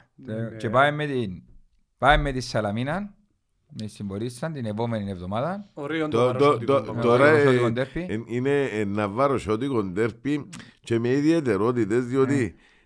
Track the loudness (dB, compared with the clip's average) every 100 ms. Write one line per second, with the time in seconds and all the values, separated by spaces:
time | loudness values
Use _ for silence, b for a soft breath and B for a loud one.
0 | _ _ -10 -8 -8 -8 -2 2 2 2
1 | -4 -2 -4 -8 -16 -20 _ _ _ -2
2 | 4 4 2 -4 -4 -2 -2 -2 -4 -6
3 | -8 -16 _ _ _ _ _ -12 -12 -10
4 | -10 -8 -8 -8 -10 -8 -6 -4 -4 -4
5 | -6 -8 -6 -4 -4 -6 -12 -12 -6 -4
6 | 0 2 2 4 4 4 2 0 0 -2
7 | 4 6 8 6 6 4 2 0 -4 -6
8 | -6 -6 -4 -4 0 0 0 -2 -4 -2
9 | -2 0 0 0 -2 -2 -2 -2 -2 -2
10 | -2 -2 -4 -4 -6 -16 B B -2 0
11 | 2 2 2 2 2 2 2 0 0 0
12 | 0 2 2 2 -2 -6 b b